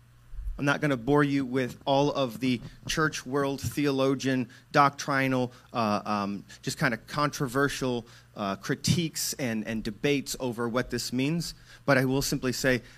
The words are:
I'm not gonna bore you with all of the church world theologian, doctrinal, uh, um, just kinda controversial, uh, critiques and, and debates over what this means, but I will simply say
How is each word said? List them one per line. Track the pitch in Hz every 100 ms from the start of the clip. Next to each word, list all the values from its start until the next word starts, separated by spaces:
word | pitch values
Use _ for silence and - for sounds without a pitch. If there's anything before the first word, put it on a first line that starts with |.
| - - - - - -
I'm | 143
not | 143
gonna | 151 131
bore | 113 147
you | 143 139 131
with | 127 123 -
all | - 139 143
of | 139 131 110
the | 127 120 - - -
church | - 156 - -
world | 143 139 139
theologian, | 131 156 143 135 135 135 127 131 117 - -
doctrinal, | 151 139 - - 135 135 131 123 - -
uh, | 123 110 104 107
um, | 104 101 101 - -
just | - -
kinda | 143 113 -
controversial, | - 147 - 139 123 139 - 131 120 110 - - -
uh, | 101 95
critiques | - 135 - - 160 - -
and, | - 131 110 104
and | 110
debates | 113 101 143 143 - -
over | 131 113 120
what | 120 123
this | 120 -
means, | 123 139 170 160 - - - -
but | 131
I | 131
will | 135
simply | 139 143 127
say | 117 135 123 -